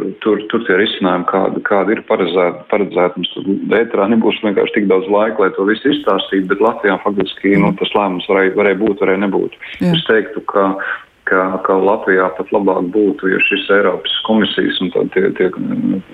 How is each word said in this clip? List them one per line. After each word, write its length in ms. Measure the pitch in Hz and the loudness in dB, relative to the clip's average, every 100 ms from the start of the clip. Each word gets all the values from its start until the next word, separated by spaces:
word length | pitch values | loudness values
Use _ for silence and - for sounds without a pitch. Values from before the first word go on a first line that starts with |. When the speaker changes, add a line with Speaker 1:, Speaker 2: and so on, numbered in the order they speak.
| 98 98 | -8 -4
Speaker 1:
tur, 240 | 110 104 107 | -2 0 0
tur 180 | 117 113 | -2 0
tie 100 | 92 | 2
risinājumi, 460 | 110 - 92 90 87 | 2 0 0 0 0
kādi, 340 | 95 95 - | 0 0 -2
kādi 320 | - 101 92 | 0 0 2
ir 60 | 110 - | -2 0
paredzēti, 560 | 92 90 92 87 - - | 0 2 2 0 -2 -2
paredzēti, 480 | 104 95 87 90 92 | -2 0 0 0 0
mums 100 | 87 | -6
tur 420 | - 95 101 - 101 | -4 -4 -2 0 0
ēterā 300 | 113 104 98 | 2 0 2
nebūs 300 | 113 110 101 | 2 2 0
vienkārši 320 | 107 95 - - | 0 0 0 0
tik 120 | 101 | 2
daudz 160 | 95 95 | 2 2
laika, 380 | 104 110 110 | 2 2 2
lai 60 | 95 | 0
to 120 | 92 98 | 0 0
visu 240 | 110 135 | 0 0
izstāstītu, 560 | - - 95 - 98 92 | 0 0 -2 0 -2 0
bet 140 | 98 | 0
Latvijā 320 | 110 117 101 92 | 0 0 0 0
faktiski, 500 | 104 101 95 - 98 | -2 -2 -4 -2 0
nu, 160 | 101 104 | 2 2
Speaker 2:
Mhm. 60 | 95 | 0
Speaker 1:
tas 160 | 110 | -2
lēmums 320 | 107 101 90 - | 0 0 -2 0
varēja, 300 | 98 95 101 | 2 2 2
varēja 240 | 101 95 | 0 2
būt, 160 | 110 98 | 0 0
varēja 220 | 95 95 | 0 0
nebūt. 300 | 104 90 90 - - - | 0 0 -2 -8 -14 -2
Speaker 2:
Jā. 140 | 180 | 0
Speaker 1:
Es 80 | 165 - | 0 2
teiktu, 360 | 113 98 - - | 0 0 -6 -4
ka, 180 | 101 95 95 - - - _ | 0 0 0 -6 -8 -12 _
ka, 360 | - 95 92 95 | -2 0 0 -2
ka 140 | - 95 | 0 2
Latvijā 480 | 95 113 - 92 92 - | 2 2 2 2 0 -2
pat 140 | 95 | -4
labāk 400 | 107 95 92 90 | 0 0 0 0
būtu, 400 | 107 101 - 95 | 2 0 0 -2
ja 80 | 95 | 0
šis 320 | - - - | 0 0 2
Eiropas 400 | 101 98 90 - - - | 2 2 0 -4 -4 0
Komisijas 540 | 110 101 - - - | 0 0 0 -2 -2
un 100 | 92 | -2
tā 160 | 98 95 | -2 -2
tie, 160 | 92 95 - | 0 0 0
tie, 120 | 92 | -2
mm, 520 | - - - 95 98 - | -2 -6 -2 -2 -2 -6